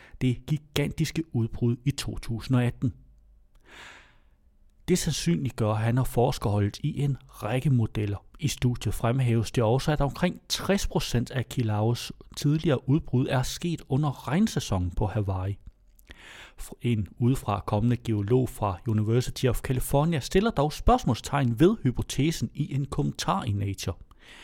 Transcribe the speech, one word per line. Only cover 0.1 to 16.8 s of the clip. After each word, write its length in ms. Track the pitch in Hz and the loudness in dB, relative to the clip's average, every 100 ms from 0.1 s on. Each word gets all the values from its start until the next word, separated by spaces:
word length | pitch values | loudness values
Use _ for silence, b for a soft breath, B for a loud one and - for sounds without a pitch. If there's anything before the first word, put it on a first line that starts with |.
| - | -2
det 260 | 127 123 - | 0 0 -2
gigantiske 760 | 151 - - 143 - 156 - - | -4 -2 -2 -2 -2 -2 -4 -4
udbrud 440 | 120 113 - 120 120 | -2 -2 0 0 0
i 60 | 143 | -2
to 280 | - - 107 | -4 -4 -6
tusind 380 | - 113 - 127 | -6 -6 0 2
og 80 | |
atten. 280 | 120 - 135 - - - - - - - B B B B B B B B _ _ - _ - | 2 0 -4 -4 -14 -20 -20 -20 -20 -20 B B B B B B B B _ _ -20 _ 0
Det 100 | 180 | 0
sandsynliggør 760 | 165 139 - 170 135 - 107 | 0 -2 0 0 -2 0 0
han 240 | 107 113 117 | 2 2 0
og 80 | 113 | 0
forskerholdet 720 | - 127 139 117 104 101 - | 2 2 0 0 2 0 -2
i 220 | 147 - | -4 -2
en 140 | 143 131 - | -2 -2 -8
række 420 | - 107 123 151 | -8 -4 0 4
modeller. 540 | 123 107 - 104 95 - - | 4 2 0 -2 -4 -10 -6
I 80 | 147 | -4
studiet 460 | - 123 120 107 | 0 0 0 -2
fremhæves 580 | - 113 131 123 117 104 | 0 0 2 2 2 2
det 120 | - | 2
også, 280 | 110 127 - | 2 2 2
at 80 | 151 | 0
omkring 400 | 139 - 180 - - | 0 0 -2 -2 -6
tres 380 | - - 196 - | -4 0 0 0
procent 440 | 175 - 123 113 | -2 0 -2 0
af 180 | 135 - | -4 -4
Kilaueas 640 | - 113 104 110 123 - - - - | -2 0 2 2 0 -4 -14 -16 -2
tidligere 520 | 147 156 160 127 - | 2 2 2 2 2
udbrud 380 | 151 - 123 135 | 0 2 0 2
er 120 | 131 | 0
sket 400 | 135 - 175 160 - | -2 -4 -4 -4 -2
under 400 | 131 151 - - | 0 0 -4 -2
regnsæsonen 640 | 156 220 - - 95 90 | 2 2 0 -2 0 0
på 160 | - 101 | 0 0
Hawaii. 520 | 110 98 92 95 101 - - _ - B B B B B - - - | 0 -2 -2 -4 -6 -12 -20 _ -20 B B B B B -14 -14 -6